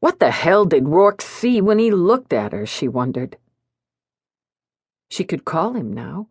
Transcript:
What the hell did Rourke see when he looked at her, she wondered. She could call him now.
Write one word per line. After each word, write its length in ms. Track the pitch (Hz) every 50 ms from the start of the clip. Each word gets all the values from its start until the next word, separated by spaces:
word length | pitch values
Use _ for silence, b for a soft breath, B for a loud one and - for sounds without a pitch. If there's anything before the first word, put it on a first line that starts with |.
What 180 | - 320 359 -
the 140 | 208 127 117
hell 320 | - - 165 185 208 208
did 240 | 185 160 143 127 139
Rourke 340 | 147 175 196 202 202 202 -
see 380 | - - - - 247 247 226
when 180 | 190 202 214 214
he 140 | 226 233 208
looked 400 | 190 170 185 226 262 254 _ -
at 200 | 117 104 104 -
her, 140 | 104 104
she 220 | 110 - - - 127
wondered. 480 | 120 123 123 127 127 127 127 - - _ _ _ _ _ _ _ _ _ _ _ _ _ _ _ _ _ _ _ _ _ _ _ _ _ _ _ _ _ _ _ _ _ _ _
She 140 | - - 185
could 220 | 180 - - -
call 300 | - - 160 170 220 247
him 180 | 240 143 107 -
now. 340 | 202 117 120 143 175 214 220